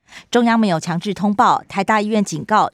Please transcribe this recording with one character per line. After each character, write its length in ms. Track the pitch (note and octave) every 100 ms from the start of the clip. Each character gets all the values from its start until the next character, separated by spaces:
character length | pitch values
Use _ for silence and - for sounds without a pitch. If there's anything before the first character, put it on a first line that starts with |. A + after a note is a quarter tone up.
| _ - -
中 140 | A#3+
央 160 | A#3 A3+
没 80 | G#3+
有 100 | E3
强 220 | E3 E3+
制 140 | G#3
通 200 | F#3 G#3
报， 280 | G#3 A3+ D3 -
台 160 | -
大 200 | F#3+ A3
医 40 | G#3
院 160 | G#3+
警 220 | G3+ D#3
告， 260 | C#3 G#3+ D#3